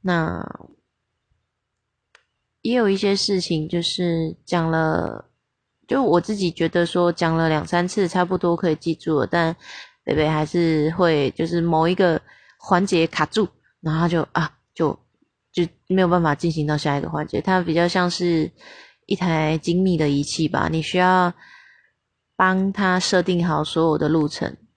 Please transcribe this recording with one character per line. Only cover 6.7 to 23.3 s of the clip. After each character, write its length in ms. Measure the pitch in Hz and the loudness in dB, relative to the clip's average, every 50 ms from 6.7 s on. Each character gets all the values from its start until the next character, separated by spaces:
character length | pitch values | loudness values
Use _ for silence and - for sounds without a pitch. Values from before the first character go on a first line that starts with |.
| - 175 175 | 0 0 0
说 260 | 170 - 180 175 175 | 0 0 2 2 2
讲 240 | 170 - 175 165 165 | 0 0 0 0 0
了 140 | 165 165 160 | 2 2 0
两 180 | 160 151 - | 0 -2 -2
三 180 | - - 175 175 | -2 -2 0 0
次 200 | 180 - 214 196 | 0 0 0 -2
差 160 | 170 - 185 180 | 0 0 0 0
不 120 | 175 190 | 0 0
多 180 | 175 - 175 170 | -2 0 0 0
可 160 | 170 - 175 | 0 0 -2
以 40 | 156 | -2
记 200 | - - 170 160 | -2 -2 -6 -6
住 240 | - - 170 156 143 | -4 -2 0 0 0
了， 80 | - | 0
但 280 | - - 170 165 160 165 _ - - - - - - _ _ _ | 0 0 0 0 0 -2 _ -12 -20 -18 -18 -20 -20 _ _ _
北 100 | - - | -2 0
北 120 | 151 156 | 0 2
还 180 | 151 160 151 156 | 0 0 0 -2
是 440 | 151 - 175 170 165 160 156 147 156 | -2 0 0 2 2 2 2 0 0
会 380 | 165 180 185 170 160 147 139 123 | 0 2 2 2 4 2 0 -2
就 140 | - - 165 | -2 -4 -4
是 140 | 165 170 170 | -2 -2 -2
某 280 | 165 170 165 160 160 | 0 2 2 2 2
一 60 | 170 185 | 2 2
个 260 | 185 190 175 160 - - - - - _ _ _ | 2 2 2 2 0 -4 -10 -20 -20 _ _ _
环 260 | _ - - 190 175 196 | _ -2 0 0 2 2
节 200 | 196 190 165 165 | 2 2 2 2
卡 200 | 165 - - 156 | 0 0 -2 -2
住， 220 | - - 220 208 - _ _ _ _ _ _ | 0 0 -2 -2 -2 _ _ _ _ _ _
然 120 | - 160 156 | -6 -4 0
后 60 | 160 | 0
他 80 | 170 | 0
就， 180 | 170 170 165 - - | 0 0 0 -2 -2
啊， 180 | _ 170 160 - _ _ _ _ _ | _ -4 -4 -4 _ _ _ _ _
就， 240 | - 165 147 - - _ _ _ _ _ _ _ _ _ _ | -2 -2 -2 -2 -6 _ _ _ _ _ _ _ _ _ _
就 160 | _ - 175 165 _ _ _ | _ -4 -4 -4 _ _ _
没 140 | _ 180 190 | _ 0 2
有 60 | 185 | 2
办 160 | 175 175 180 170 | 4 2 2 2
法 100 | 156 147 | 2 0
进 160 | - - 170 | 0 -2 -2
行 160 | 156 160 147 | -2 -2 -2
到 120 | 151 151 | -2 -2
下 200 | 147 - 151 143 | -2 0 -2 -2
一 40 | 143 | -2
个 80 | 147 160 | -4 -4
环 180 | 160 147 151 | -6 -6 -6
节。 140 | - - - | -4 -4 -4
它 200 | - - 185 185 | -2 0 0 0
比 120 | 180 175 156 | 0 0 0
较 120 | 170 170 | 2 2
像 240 | 175 - 190 180 175 | 2 2 0 0 0
是 400 | 170 - 180 175 170 160 156 - _ _ - - - - - - _ _ _ | -2 -2 0 0 2 0 0 -2 _ _ -20 -20 -20 -20 -20 -20 _ _ _
一 100 | - 208 | -6 -4
台 420 | - 180 180 165 156 156 156 160 | -2 0 0 0 0 0 0 -2
精 260 | 160 - - 170 180 190 | -2 -2 -2 0 2 2
密 140 | 190 175 | 2 2
的 120 | 156 156 147 | 2 2 0
仪 140 | 143 143 147 | 0 0 -2
器 240 | - - - 160 | -4 -2 -2 -2
吧， 220 | 151 - - - 160 | 0 0 0 -2 0
你 100 | 160 160 | -2 -2
需 160 | 156 - - | -4 -2 0
要 360 | 180 180 185 185 185 180 175 175 _ - - - - - - - _ _ _ _ _ _ _ _ _ _ _ _ | 2 4 4 4 4 2 0 -2 _ -20 -20 -20 -20 -20 -20 -20 _ _ _ _ _ _ _ _ _ _ _ _
帮 340 | - 185 185 190 185 190 196 | 0 2 2 2 2 0 -2
它 260 | 190 - 202 185 180 | -2 -2 0 0 0
设 240 | 185 180 - - 185 | 0 0 2 0 2
定 240 | 170 190 | 2 2